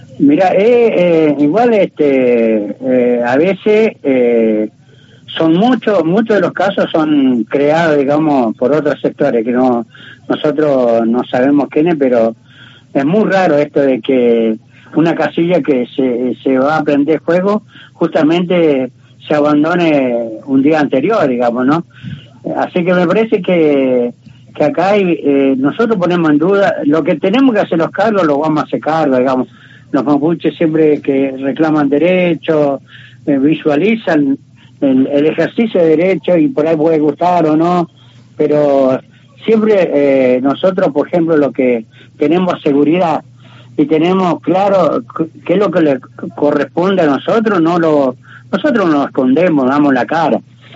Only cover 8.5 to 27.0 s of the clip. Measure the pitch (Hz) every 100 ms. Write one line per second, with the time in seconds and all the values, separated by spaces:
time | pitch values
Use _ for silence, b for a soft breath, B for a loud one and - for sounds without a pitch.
8.5 | - 123 151 147 - 139 - 143 117 113
9.5 | 120 127 120 113 B B B - - 151
10.5 | 143 151 135 120 113 113 123 120 131 135
11.5 | 143 127 151 170 160 131 120 113 113 B
12.5 | B B B B 143 139 208 180 190 180
13.5 | 147 147 151 139 127 - 131 120 117 113
14.5 | 110 _ B B - 165 143 147 - 170
15.5 | 175 147 131 120 - 131 120 127 113 139
16.5 | 131 139 156 151 143 143 156 - 175 190
17.5 | 208 - B B - 165 170 151 170 180
18.5 | 180 160 135 127 - b b - 151 147
19.5 | 147 156 175 165 147 127 117 113 110 139
20.5 | 135 139 160 131 131 165 220 147 120 123
21.5 | 117 127 160 - B B B B B -
22.5 | 151 135 180 175 180 175 196 226 208 180
23.5 | 175 156 139 131 127 120 - - B B
24.5 | - 151 139 185 208 180 165 143 139 135
25.5 | 131 139 - 233 202 175 175 160 147 170
26.5 | 202 185 - 143 156